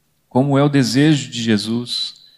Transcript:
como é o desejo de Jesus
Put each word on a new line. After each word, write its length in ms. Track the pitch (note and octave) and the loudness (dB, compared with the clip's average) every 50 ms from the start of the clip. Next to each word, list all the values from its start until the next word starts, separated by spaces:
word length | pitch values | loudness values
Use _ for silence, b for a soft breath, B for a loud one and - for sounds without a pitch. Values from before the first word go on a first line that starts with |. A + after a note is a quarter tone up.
| _ _ _ _ _ _ | _ _ _ _ _ _
como 280 | - B2+ C#3 C#3+ C#3 | -2 -2 0 2 2
é 60 | C#3 | 2
o 60 | C#3+ D3 | 2 2
desejo 640 | C#3 C#3+ B2+ A2 A2 C3+ D3 D#3+ D#3 C3+ B2 A#2+ | 2 2 0 2 2 2 4 4 2 2 -2 -8
de 120 | A#2 A#2+ | -8 -6
Jesus 800 | A2+ A2+ G#2+ G2+ G2+ A2 A#2 A#2+ B2 - - - - - - b b b b | -2 0 0 0 0 -2 -6 -6 -6 -6 -8 -8 -8 -8 -12 b b b b